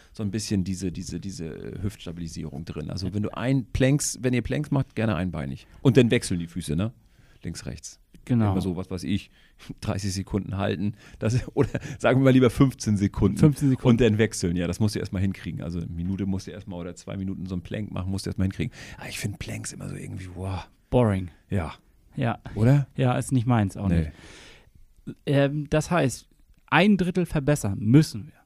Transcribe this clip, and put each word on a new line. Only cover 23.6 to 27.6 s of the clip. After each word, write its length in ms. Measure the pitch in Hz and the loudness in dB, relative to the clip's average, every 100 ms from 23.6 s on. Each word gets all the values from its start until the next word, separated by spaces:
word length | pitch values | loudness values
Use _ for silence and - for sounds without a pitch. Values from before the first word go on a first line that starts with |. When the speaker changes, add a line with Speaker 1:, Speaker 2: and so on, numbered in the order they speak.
| 101 - | 2 0
Speaker 2:
auch 120 | 98 | 2
Speaker 1:
Nee. 100 | 85 76 - - - - - - _ - _ - | 2 0 -6 -20 -20 -20 -20 -20 _ -20 _ -16
Speaker 2:
nicht. 100 | - - | -10 0
Ähm, 400 | 139 139 147 143 | 2 2 0 0
das 220 | 156 - | 0 2
heißt, 360 | 180 139 - - _ _ _ _ | 2 2 -2 -14 _ _ _ _
ein 280 | 143 196 196 | 4 6 4
Drittel 300 | 180 185 170 | 2 0 -2
verbessern 520 | 160 139 147 | -2 0 0